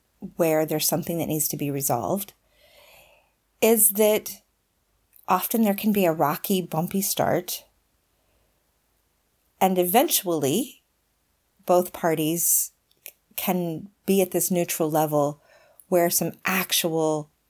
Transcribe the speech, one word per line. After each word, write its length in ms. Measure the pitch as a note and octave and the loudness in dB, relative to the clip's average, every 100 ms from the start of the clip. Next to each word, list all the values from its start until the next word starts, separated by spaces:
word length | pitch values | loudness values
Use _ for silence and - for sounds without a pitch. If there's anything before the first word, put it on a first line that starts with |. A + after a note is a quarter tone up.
| _ _ F#3 - | _ _ -14 -2
where 280 | E3 D#3 | 2 2
there's 240 | D#3 D#3 - | 0 -2 -2
something 300 | E3 D#3+ E3+ | -2 -4 -4
that 100 | - | -4
needs 200 | D#3 - | -2 -4
to 100 | D3+ | -4
be 140 | C#3+ | -4
resolved 640 | C#3 C#3 A#2+ F#2+ G3 - _ _ _ _ - - - _ _ _ _ _ - | -4 -2 -2 0 -4 -6 _ _ _ _ -20 -20 -20 _ _ _ _ _ 0
is 300 | A3 A3+ - | 2 4 2
that 520 | G3 G#3+ G#3+ - - _ _ _ _ _ _ _ _ - | 4 2 2 -4 -16 _ _ _ _ _ _ _ _ -2
often 360 | F#3 - A3+ | -2 0 0
there 100 | G#3+ | 2
can 180 | G3 A3 | 2 0
be 140 | G3+ F3 | 2 2
a 60 | |
rocky, 500 | D#3+ C#3+ E3 - F#3+ | 2 0 -2 -2 -2
bumpy 400 | E3+ D#3+ F3+ G3 | 0 -4 -2 -2
start. 600 | F#3+ - - D#3+ - - - _ _ _ _ _ _ _ _ _ _ _ _ _ _ _ _ _ _ - | -4 -2 0 0 -4 -12 -12 _ _ _ _ _ _ _ _ _ _ _ _ _ _ _ _ _ _ -2
And 200 | F#3+ F3+ | 0 2
eventually, 1040 | F3+ A3 D#4+ - F#3 D#3+ C#3 F3+ - - _ _ _ _ _ _ _ _ - | 2 2 2 0 0 0 0 0 -2 -10 _ _ _ _ _ _ _ _ 2
both 260 | F3+ F3+ | 2 2
parties 840 | - F3 D#3+ D#3 E3+ - - - _ _ _ - _ _ - | -2 -2 0 0 0 0 0 -2 _ _ _ -20 _ _ -8
can 540 | - F3+ E3+ D#3+ - _ - | -2 -2 -2 -6 -12 _ 0
be 160 | G3 | 2
at 80 | F#3 | 2
this 220 | F3 - | 0 0
neutral 400 | F3+ E3+ - D#3+ | 0 0 -2 0
level 500 | D#3 D#3 D3+ C#3+ D3 _ _ _ _ - | 0 2 2 0 -2 _ _ _ _ -2
where 240 | F3+ E3+ | 2 2
some 220 | - E3 - - | 0 -4 -6 -4
actual 840 | F#3+ F3+ - E3+ D#3+ D#3+ D#3 D3 _ | -2 -2 -2 0 0 0 -2 -6 _